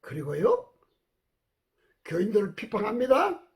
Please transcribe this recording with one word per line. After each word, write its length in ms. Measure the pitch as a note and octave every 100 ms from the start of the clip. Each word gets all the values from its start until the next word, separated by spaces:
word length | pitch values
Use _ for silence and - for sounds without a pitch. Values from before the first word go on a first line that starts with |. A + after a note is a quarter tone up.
그리고요, 680 | - C#3+ C#3+ D3 G#3+ B4 - _ _ _ _ _ _ _ _ _ _ _ _ _
교인들을 520 | - E3 G3 G#3 G3 -
핍박합니다. 840 | A3+ G#3+ G#3 A#3 B3+ C4 G4 F4 _